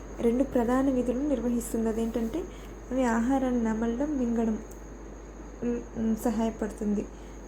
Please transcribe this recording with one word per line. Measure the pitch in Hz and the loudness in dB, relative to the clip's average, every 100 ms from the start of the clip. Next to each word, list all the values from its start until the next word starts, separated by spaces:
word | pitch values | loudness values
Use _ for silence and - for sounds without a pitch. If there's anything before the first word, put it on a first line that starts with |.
| - - | -10 0
రెండు | 233 240 | 2 4
ప్రధాన | 277 254 226 254 269 | 4 2 4 4 4
విధులను | 254 240 240 294 | 4 2 2 2
నిర్వహిస్తుంది. | 254 233 240 226 233 226 | 2 2 0 0 0 0
అదేంటంటే | 220 226 233 226 320 - - - - - | 0 0 0 -2 -2 -6 -10 -12 -12 -4
అవి | 254 | 0
ఆహారాన్ని | 247 226 233 277 262 247 | 2 4 4 4 4 2
నమలడం, | 226 220 233 233 302 285 | 2 2 0 0 0 0
మింగడం, | 240 233 226 214 - - - - - - - - - - | 2 2 2 0 -4 -14 -14 -14 -14 -14 -14 -14 -14 -6
ఉమ్, | 240 240 - - | -2 -2 -4 -2
ఉమ్, | 226 220 | 0 2
సహాయపడుతుంది. | 247 220 226 220 214 - 208 208 - - - - | 0 2 0 0 -4 -2 0 0 -2 -8 -14 -12